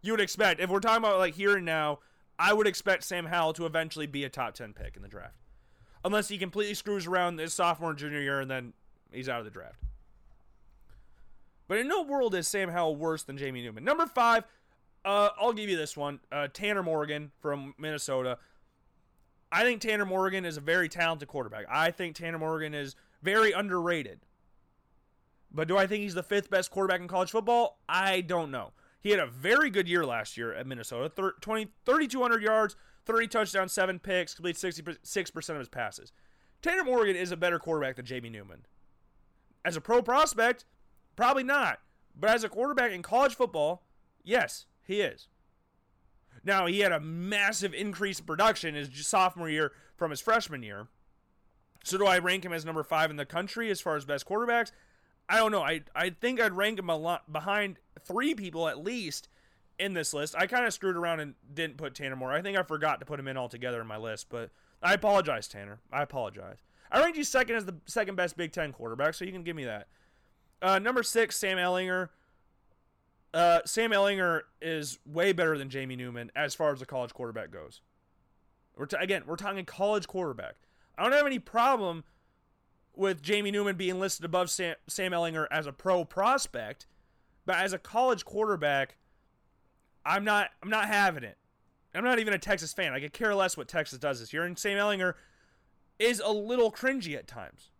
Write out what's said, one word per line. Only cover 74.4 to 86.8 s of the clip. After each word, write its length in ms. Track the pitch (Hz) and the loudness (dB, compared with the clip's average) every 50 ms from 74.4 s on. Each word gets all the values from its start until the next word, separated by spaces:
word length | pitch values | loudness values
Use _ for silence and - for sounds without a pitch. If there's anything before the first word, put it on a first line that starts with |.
| - _ _ _ | -4 _ _ _
is 380 | - 165 160 156 147 131 - - _ | -6 -4 -4 -4 -4 -6 -10 -14 _
way 260 | 143 147 165 180 196 | -6 0 2 4 4
better 260 | 185 175 175 160 156 143 | 4 4 4 2 2 0
than 100 | 135 135 | -2 -6
Jamie 280 | 127 135 135 131 127 | -6 -6 -6 -6 -8
Newman 340 | 123 123 123 120 120 120 - _ | -8 -8 -8 -8 -10 -12 -8 _
as 200 | 135 151 139 - | -2 -2 -2 0
far 180 | - 160 151 | 0 2 0
as 80 | 143 131 | 0 0
the 60 | 131 | -8
college 260 | - 143 131 123 117 | -8 -6 -6 -6 -6
quarterback 380 | - - 127 117 110 113 98 78 | -8 -8 -8 -6 -6 -8 -8 -8
goes. 320 | 92 87 78 64 - - _ _ _ _ _ _ _ _ _ _ _ _ _ _ _ _ _ _ _ | -12 -16 -16 -16 -18 -20 _ _ _ _ _ _ _ _ _ _ _ _ _ _ _ _ _ _ _
We're 100 | - 143 | -12 -8
t-, 100 | 143 208 - | -4 -4 -4
again, 240 | - 190 196 170 - | -2 -2 -2 -4 -4
we're 100 | 135 165 | -8 -10
talking 280 | 170 202 202 202 196 175 | -6 -6 -6 -6 -6 -10
college 420 | - - - 196 208 214 208 175 | -12 -4 -2 0 2 2 0 -2
quarterback. 500 | - - 185 180 151 127 107 85 58 - _ _ _ _ _ _ _ _ | -4 -6 -4 -4 -4 -6 -8 -10 -12 -12 _ _ _ _ _ _ _ _
I 60 | - | -2
don't 100 | 190 240 | 2 4
have 140 | 269 294 294 | 6 6 4
any 120 | 285 269 226 | 4 0 -2
problem 640 | - - - 226 233 269 269 240 202 180 165 165 - _ _ _ _ _ _ _ _ _ _ _ _ _ _ _ _ _ _ | -6 -2 0 2 4 4 4 2 0 -4 -4 -6 -12 _ _ _ _ _ _ _ _ _ _ _ _ _ _ _ _ _ _
with 260 | - 190 196 185 151 | 0 0 2 2 0
Jamie 300 | 139 160 208 208 208 202 | 0 0 0 2 2 0
Newman 240 | 202 202 202 202 190 | 0 0 0 0 0
being 240 | 175 196 180 185 185 | 0 -2 -2 0 0
listed 240 | 190 190 - - 165 | -2 -2 -2 -4 -4
above 260 | 165 160 180 180 170 | 0 0 0 2 0
Sam, 240 | - - 185 170 160 - _ - | -2 -2 -2 -4 -4 -8 _ -10
Sam 240 | - - 190 185 | -6 -4 -2 0
Ehlinger 340 | 180 170 170 165 160 160 156 - | 0 0 0 0 0 -2 -2 0
as 160 | - 160 156 | -2 -2 -2
a 60 | 143 | -4
pro 320 | 135 - - 190 185 180 165 | -12 -4 2 2 4 4 2
prospect, 800 | - - 185 196 233 269 269 - - - 120 110 107 117 _ | 0 -2 2 4 4 4 4 0 -4 -6 -8 -8 -8 -10 _